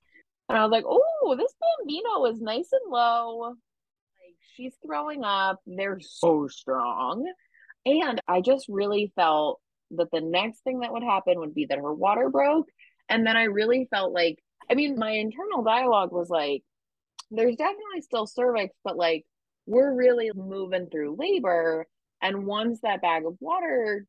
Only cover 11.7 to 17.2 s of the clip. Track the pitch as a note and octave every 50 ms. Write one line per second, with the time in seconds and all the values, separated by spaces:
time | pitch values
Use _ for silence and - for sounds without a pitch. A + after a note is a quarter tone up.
11.7 | C#3 C#3 C#3+ D3 D3+ - F#3 G3 G#3 A3 C4 C4+ C4 C#4 C#4 C#4+ D4+ D#4+ D#4 -
12.7 | _ _ - _ _ _ _ - G#3+ A3+ A3+ A3+ A3+ A3+ A3+ G#3+ G3+ G3+ G#3+ A3+
13.7 | A#3+ C4 C4 - - G3+ F#3+ F3+ - F3 E3+ E3+ D#3+ - _ _ _ _ - -
14.7 | B3 C4+ D4 D4 C#4 A#3 A3 A3 A3 G#3+ G#3+ A3 A3 C4 F#4 G#4 G4+ C#4+ A3+ A3
15.7 | A3 A#3+ C4 B3 A#3 G3+ F#3 F3 - F3 E3+ F3 F3 D#3+ D3 C#3+ C#3+ C3+ - _
16.7 | _ _ _ _ _ _ _ _ _ -